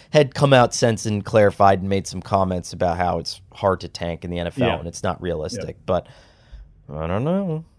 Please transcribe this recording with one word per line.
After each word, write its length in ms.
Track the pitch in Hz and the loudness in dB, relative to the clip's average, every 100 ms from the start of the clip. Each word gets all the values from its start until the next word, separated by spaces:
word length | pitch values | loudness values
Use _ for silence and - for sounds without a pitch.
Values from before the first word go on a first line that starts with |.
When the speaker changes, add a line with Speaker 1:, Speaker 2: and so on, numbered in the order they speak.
| - | 2
Speaker 1:
had 240 | 151 135 | 4 4
come 180 | - 139 | 2 4
out 220 | 131 117 | 6 4
since 320 | - 123 107 110 | 2 0 0 -2
and 180 | 104 | -4
clarified 540 | - 113 101 - 98 98 | 2 4 4 6 4 4
and 100 | 98 | 0
made 160 | 98 - | -4 -4
some 120 | 95 | -10
comments 520 | - 98 95 90 - | -2 0 0 -2 -6
about 240 | 87 90 85 | -4 -2 0
how 240 | 87 85 | -2 -2
it's 200 | - - - | -6 -12 -16
hard 260 | - 98 92 | -2 0 0
to 60 | 85 | -4
tank 360 | - 85 82 | -8 -8 -6
in 80 | 87 | -6
the 80 | 87 | -6
N 80 | 85 | -4
F 120 | - | -2
L 60 | 123 | -2
Speaker 2:
Yeah. 120 | 85 | -2
Speaker 1:
and 80 | 85 | -8
it's 160 | - | -6
not 180 | 98 85 | -6 -4
realistic. 540 | 92 80 76 - 82 - | -4 -4 -6 -8 -10 -10
Speaker 2:
Yeah. 40 | - | -2
Speaker 1:
But 220 | 90 - - _ _ _ - - _ - | -2 -4 -20 _ _ _ -20 -20 _ -14
I 140 | 73 80 | -8 -4
don't 160 | 98 | -4
know. 420 | 143 190 190 156 160 | -2 -4 -4 -6 -10